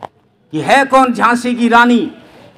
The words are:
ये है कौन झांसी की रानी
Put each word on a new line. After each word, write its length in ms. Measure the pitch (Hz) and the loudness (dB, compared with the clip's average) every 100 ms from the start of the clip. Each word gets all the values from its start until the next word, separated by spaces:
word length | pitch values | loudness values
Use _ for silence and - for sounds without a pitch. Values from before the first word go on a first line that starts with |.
| - _ _ _ _ | -20 _ _ _ _
ये 80 | 156 | -8
है 220 | 135 262 | 0 0
कौन 280 | 262 262 254 | 2 2 0
झांसी 420 | 214 220 240 247 | 0 -2 -2 -4
की 140 | 240 240 | -4 0
रानी 420 | 233 240 233 160 - - - - | 2 4 2 -2 -10 -20 -20 -20